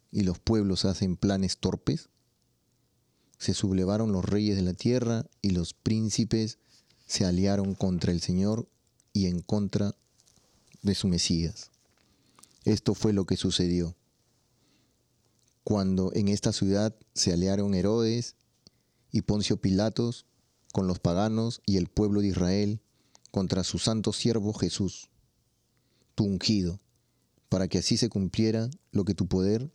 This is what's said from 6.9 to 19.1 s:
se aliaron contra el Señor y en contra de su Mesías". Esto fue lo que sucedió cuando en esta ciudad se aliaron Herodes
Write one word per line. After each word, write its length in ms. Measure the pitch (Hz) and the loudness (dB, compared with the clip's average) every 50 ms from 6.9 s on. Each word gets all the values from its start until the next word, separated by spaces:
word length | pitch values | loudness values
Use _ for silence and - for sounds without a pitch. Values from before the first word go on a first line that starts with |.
| _ _ _ | _ _ _
se 180 | - - - 101 | -8 -2 0 2
aliaron 500 | 92 90 90 95 98 101 101 98 98 95 | 2 4 4 4 2 2 2 0 -2 -2
contra 380 | - - 95 90 87 - - 87 | -2 0 0 0 0 0 0 0
el 80 | 85 | -2
Señor 480 | - - 90 92 98 104 110 113 113 - _ _ _ _ _ _ _ _ _ | -2 -2 0 0 2 0 0 -2 -6 -10 _ _ _ _ _ _ _ _ _
y 140 | 104 98 90 | 0 0 0
en 120 | 87 87 | 0 -2
contra 560 | 82 - 107 104 101 95 - 104 101 101 - - _ _ _ _ _ _ _ _ _ _ _ _ _ _ _ - - | -2 -2 -2 0 0 0 0 0 -2 -2 -4 -8 _ _ _ _ _ _ _ _ _ _ _ _ _ _ _ -4 0
de 120 | 98 95 | 0 0
su 140 | - - 98 | 2 2 2
Mesías". 600 | 87 85 - - 92 82 82 80 - - - - _ _ _ _ _ _ _ _ _ _ _ _ _ - - _ _ _ _ | 2 2 2 0 0 0 0 -2 -4 -8 -16 -20 _ _ _ _ _ _ _ _ _ _ _ _ _ -20 -20 _ _ _ _
Esto 260 | - 107 101 - - 104 | 0 0 2 2 0 0
fue 220 | - - 110 104 | 2 2 2 2
lo 100 | 98 95 | 2 2
que 140 | - 95 - | 0 -2 0
sucedió 580 | - 98 90 - 90 87 87 87 85 82 87 - _ _ _ _ _ _ _ _ _ _ _ _ _ _ _ _ _ _ _ _ _ _ _ _ _ _ _ _ _ _ _ _ _ - | 0 0 0 2 2 2 2 0 0 -2 -6 -10 _ _ _ _ _ _ _ _ _ _ _ _ _ _ _ _ _ _ _ _ _ _ _ _ _ _ _ _ _ _ _ _ _ 0
cuando 400 | 107 104 98 95 95 92 92 92 - | 0 2 2 2 2 2 0 0 0
en 140 | - 104 101 | 0 0 2
esta 240 | 101 104 - 117 104 | 0 0 0 -2 -2
ciudad 440 | - 101 98 98 101 107 110 - - - _ _ | 0 0 0 2 2 0 0 -4 -6 -18 _ _
se 180 | - - 104 87 | -2 0 0 2
aliaron 420 | 85 90 95 98 101 101 101 98 | 2 2 2 0 0 0 0 0
Herodes 600 | 90 87 101 110 117 117 113 113 120 120 - - _ _ _ _ _ _ - _ _ _ _ _ _ _ _ | 0 2 2 2 2 0 0 0 -2 -4 -8 -12 _ _ _ _ _ _ -20 _ _ _ _ _ _ _ _